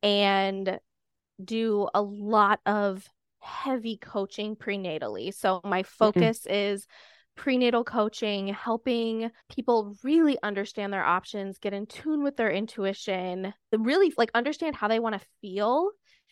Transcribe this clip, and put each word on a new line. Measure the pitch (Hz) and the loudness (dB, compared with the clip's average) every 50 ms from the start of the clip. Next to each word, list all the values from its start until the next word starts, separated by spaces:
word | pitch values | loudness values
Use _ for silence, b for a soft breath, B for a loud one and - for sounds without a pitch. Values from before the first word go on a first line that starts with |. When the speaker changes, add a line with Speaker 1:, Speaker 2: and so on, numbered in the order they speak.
| - | 2
Speaker 1:
and | 208 202 202 202 196 196 196 190 196 196 196 190 190 180 - _ _ _ _ _ _ _ _ _ _ _ - 190 | 2 2 4 2 4 2 2 2 0 -2 -2 -4 -4 -4 -6 _ _ _ _ _ _ _ _ _ _ _ -18 -10
do | 185 226 226 226 226 208 208 202 - - | -6 -2 -2 0 2 2 2 0 2 0
a | 208 | 0
lot | 208 202 202 202 208 208 226 214 208 196 214 - _ | 0 0 -6 -8 -4 2 4 4 6 4 4 2 _
of | - 202 214 202 202 190 190 - - _ _ _ _ _ _ | 0 0 2 2 0 -2 -4 -12 -20 _ _ _ _ _ _
heavy | - - - - - 277 262 247 220 226 220 | -18 -12 -10 -6 -4 -2 -2 -2 -4 -6 -8
coaching | 202 - - - 214 196 196 - - 208 214 214 | -8 -12 -6 -4 -4 -4 -4 -6 -8 -6 -6 -8
prenatally. | 208 - 226 202 196 190 180 156 156 - 107 104 92 113 175 196 | -8 -6 -6 -4 -4 -4 -4 -6 -4 -6 -6 -6 -6 -8 -8 -8
So | - - 196 190 185 - | 0 0 0 0 0 -2
my | 202 196 185 | -2 -2 -2
Speaker 2:
Mm-mm. | 190 | -2
Speaker 1:
focus | - - _ 226 214 208 180 170 - 226 - - | -4 2 _ 4 6 6 6 4 4 2 -2 -4
is | - - 208 202 202 202 202 - b b b b b b b b b _ | -2 -2 0 0 0 -2 -4 -8 b b b b b b b b b _
prenatal | - - 285 262 247 247 240 240 233 240 | -6 -2 0 2 4 4 4 2 2 0
coaching, | - - 240 208 220 - - 233 208 208 196 196 196 | 0 0 0 0 0 -2 -4 -4 -2 -2 -2 -4 -4
helping | 202 - - 240 226 226 _ 262 240 233 233 226 220 220 226 233 226 b b _ | -6 -6 -4 -4 -4 -2 _ -2 0 0 0 -2 -2 -4 -4 -6 _ b b _
people | - - - - 240 226 214 202 202 196 - | -10 -4 0 2 2 2 2 -2 -10 _ -2
really | 262 302 330 330 294 269 - - | 2 4 6 6 4 2 2 -2
understand | 208 202 196 202 - - - 202 196 202 | -2 -2 -2 -4 -4 -6 -6 -6 -4 -4
their | 190 - | 0 2
options, | - 175 185 - - - 208 196 196 190 | 2 2 2 0 -4 -8 -6 -6 -6 -8
get | - - 208 202 | -6 -6 -4 -4
in | 196 208 | -4 -8
tune | - - - - 311 311 294 | -10 -12 -8 -4 -2 -2 0
with | 285 285 277 | 0 -2 0
their | - 226 214 | 0 0 0
intuition, | 170 190 214 220 - - 196 196 196 - - - 190 185 180 185 180 185 190 196 202 _ _ _ | 0 -2 -4 -6 -6 -4 -4 -4 -4 -4 -6 -4 -4 -4 -4 -4 -6 -6 -6 -8 -10 _ _ _
really, | - 220 220 240 285 370 392 339 - | 0 0 2 2 4 4 4 4 4
like, | - 226 220 _ | 2 0 2 _
understand | 233 240 294 302 - 330 311 285 | 0 0 0 -2 -2 -4 -4 -2
how | - 220 | -2 0
they | 208 226 226 | 2 2 2
wanna | 233 226 214 196 - _ _ _ | 2 0 -4 -4 -8 _ _ _
feel | - 208 185 196 208 220 254 294 349 403 427 _ _ _ _ _ _ _ | -14 -6 -2 0 2 4 4 4 2 0 -2 _ _ _ _ _ _ _